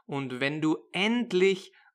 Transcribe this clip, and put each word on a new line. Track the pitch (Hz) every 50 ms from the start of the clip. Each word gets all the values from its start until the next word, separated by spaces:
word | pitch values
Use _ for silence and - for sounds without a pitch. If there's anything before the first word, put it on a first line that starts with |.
| _
und | - 151 139 139 123 127 123
wenn | 139 143 151 156
du | 151 156 160 - - _ -
endlich | 180 196 220 233 240 226 240 180 180 185 190 190 190 - - _ _ _ _ _